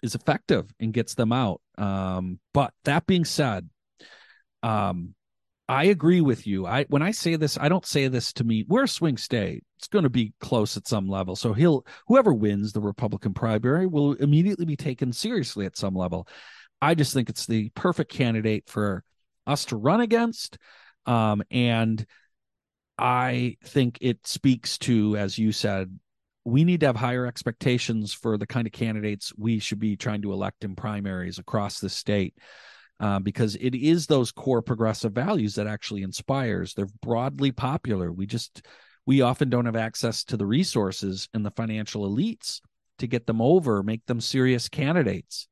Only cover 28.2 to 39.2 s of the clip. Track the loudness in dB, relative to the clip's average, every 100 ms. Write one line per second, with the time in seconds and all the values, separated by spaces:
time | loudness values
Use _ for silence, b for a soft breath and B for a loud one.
28.2 | -2 -2 -2 -4 -4 -4 -4 -2 -4 -6
29.2 | -10 -6 -2 -2 -2 -4 -2 -2 -4 -4
30.2 | -4 -4 -6 -6 -12 -8 -8 -6 -6 -6
31.2 | -8 -10 -4 -4 -4 -6 -8 -6 0 0
32.2 | 0 _ B B B B B _ -2 0
33.2 | -2 0 -2 0 -4 0 2 2 4 2
34.2 | 2 -2 0 0 0 0 0 0 -2 -2
35.2 | 0 0 0 -2 -4 -6 -8 -6 -6 -8
36.2 | -4 -2 0 -2 -4 -6 -6 -6 -2 -2
37.2 | -2 0 -2 0 -2 -2 -2 -2 -2 -4
38.2 | -6 -6 -8 -16 b b b b 2 4